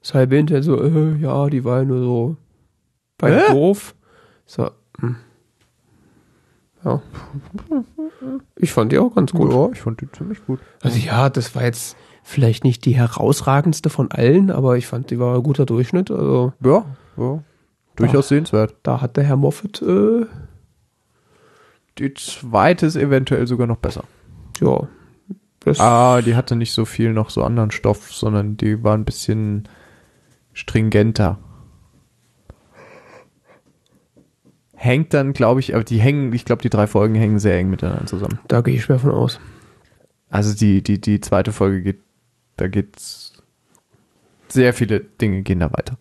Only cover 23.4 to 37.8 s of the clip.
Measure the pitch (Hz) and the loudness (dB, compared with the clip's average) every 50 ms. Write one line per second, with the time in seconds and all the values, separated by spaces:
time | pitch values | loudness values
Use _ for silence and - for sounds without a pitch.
23.4 | 120 120 127 120 123 117 113 - - - - - - - _ _ _ - - - | 0 -2 0 -2 0 -2 -2 -4 -4 -6 -6 -8 -14 -16 _ _ _ -20 -20 -20
24.4 | - - - - - - 65 - - - - - - _ _ _ _ - - _ | -20 -20 -6 0 0 2 2 0 -2 -8 -14 -20 -20 _ _ _ _ -18 -18 _
25.4 | _ _ _ _ - 143 143 143 196 117 120 120 123 127 127 123 117 117 117 120 | _ _ _ _ 0 0 2 4 4 4 6 6 6 6 4 4 2 2 0 0
26.4 | 127 - 123 117 117 113 - 113 113 - - - 113 113 110 107 107 - - - | 0 0 -2 -2 -2 -2 -2 -2 -4 -4 -2 -2 -2 0 0 -2 -4 -2 -2 -2
27.4 | - - 113 117 110 107 - - - 110 104 - - - - - - 110 107 104 | -2 0 0 0 0 -2 -2 -2 0 0 0 0 -6 -18 -10 -6 -4 -2 0 0
28.4 | 101 104 107 107 - 107 107 110 113 107 107 110 107 - - - - - 110 110 | -2 -4 -6 -4 -2 -2 -2 0 0 0 0 0 -2 -4 -6 -6 -4 -4 -2 -2
29.4 | 110 104 104 104 104 - - - - - _ _ _ _ _ _ _ _ _ _ | -2 -2 -4 -6 -8 -10 -20 -20 -20 -20 _ _ _ _ _ _ _ _ _ _
30.4 | _ _ _ - - - - 113 110 110 101 104 110 113 113 - 104 87 - - | _ _ _ -18 -16 -4 -2 0 0 2 2 2 2 2 2 0 0 0 -2 -4
31.4 | - - - - - - _ _ _ _ _ _ _ _ _ _ _ _ _ _ | -10 -20 -20 -20 -20 -20 _ _ _ _ _ _ _ _ _ _ _ _ _ _
32.4 | _ _ - _ _ _ _ - - - - - _ - - - _ _ _ _ | _ _ -20 _ _ _ _ -20 -20 -20 -20 -20 _ -20 -20 -20 _ _ _ _
33.4 | _ _ _ _ _ _ _ _ _ _ _ _ _ _ _ _ _ _ _ _ | _ _ _ _ _ _ _ _ _ _ _ _ _ _ _ _ _ _ _ _
34.4 | _ _ _ _ _ _ _ - - 117 123 143 160 - - 147 135 139 139 - | _ _ _ _ _ _ _ -4 0 0 2 2 0 2 0 0 0 0 0 2
35.4 | 127 110 123 135 127 - - 117 110 - 117 110 107 135 143 147 139 123 113 120 | 4 4 4 2 0 -2 -2 -4 -2 0 0 2 4 2 2 0 -2 -2 -4 -4
36.4 | - - 120 113 - 120 - 110 104 104 - 101 104 110 110 110 113 104 107 101 | -2 -2 -4 -2 0 -2 2 2 0 2 2 2 2 2 2 2 2 2 2 2
37.4 | 101 104 90 90 92 95 92 - | 2 2 2 2 0 -2 -2 -2